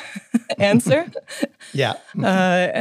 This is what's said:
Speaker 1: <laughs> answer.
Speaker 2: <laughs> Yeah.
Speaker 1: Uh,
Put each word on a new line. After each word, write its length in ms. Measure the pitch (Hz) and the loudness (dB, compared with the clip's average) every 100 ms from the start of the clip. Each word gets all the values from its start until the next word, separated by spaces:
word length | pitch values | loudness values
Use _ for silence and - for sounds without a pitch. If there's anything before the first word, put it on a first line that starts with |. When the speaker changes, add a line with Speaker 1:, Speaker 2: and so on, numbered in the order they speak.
| - 196 | -4 -16
Speaker 1:
<laughs> 360 | - 233 - - | -4 -4 -4 0
answer. 420 | 202 233 185 285 339 - | 4 4 4 0 0 -10
Speaker 2:
<laughs> 60 | - - 277 _ - | -14 -8 -8 _ -10
Yeah. 200 | 139 117 - - - | -4 -2 -4 -10 -4
Speaker 1:
Uh, 460 | 208 190 185 180 180 - | 0 2 2 2 0 -2